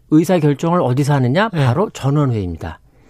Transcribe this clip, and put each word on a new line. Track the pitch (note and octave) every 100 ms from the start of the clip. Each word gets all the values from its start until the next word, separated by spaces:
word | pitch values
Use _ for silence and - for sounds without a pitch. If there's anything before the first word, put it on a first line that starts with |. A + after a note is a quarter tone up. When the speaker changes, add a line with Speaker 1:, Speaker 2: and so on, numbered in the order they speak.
| _
Speaker 1:
의사 | D#3 F3 F3+
결정을 | D3 C#3 E3 F3
어디서 | C3 B2 C#3 C#3+
하느냐? | B2 D3+ A3
Speaker 2:
예. | E3+ C3
Speaker 1:
바로 | B2 G#3+
전원회의입니다. | - C3+ C#3+ C#3+ A2+ F#2 D#2+ F2 - _ _ _